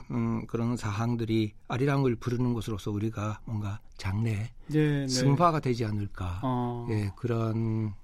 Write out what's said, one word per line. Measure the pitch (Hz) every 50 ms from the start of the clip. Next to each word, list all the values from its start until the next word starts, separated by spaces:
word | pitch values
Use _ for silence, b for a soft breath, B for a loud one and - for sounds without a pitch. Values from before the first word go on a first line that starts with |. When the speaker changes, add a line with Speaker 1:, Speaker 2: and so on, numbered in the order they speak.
| - -
Speaker 1:
음, | 123 120 117 113 113 113 113
그런 | - - 117 117 117 123 110
사항들이 | - 107 101 107 117 120 120 117 117 110 113 110 107 107 - - - -
아리랑을 | - 123 135 147 139 139 135 127 117
부르는 | 113 - 120 120 117 127 123 120
것으로서 | 113 98 - 110 98 - 110
우리가 | 104 101 107 113 107 101 101 107 104 - -
뭔가 | - 113 104 104 101 101 - - - - -
장래 | - 98 95 107 113 113 110 98 110 117 - - - -
Speaker 2:
네, | 147 151 151 151 143 143
네. | 139 131
Speaker 1:
승화가 | 127 127 127 139 139 151 175 170 156 147
되지 | - 131 120 113 117
않을까. | 104 104 104 101 98 - - 92 87 87 92
Speaker 2:
어. | 131 131 127 123 123 120 120 120 120 117
Speaker 1:
예, | 110 104 101 101 -
그런 | - - 120 120 113 113 110 110 113 113 110 110 110 110 107 98 -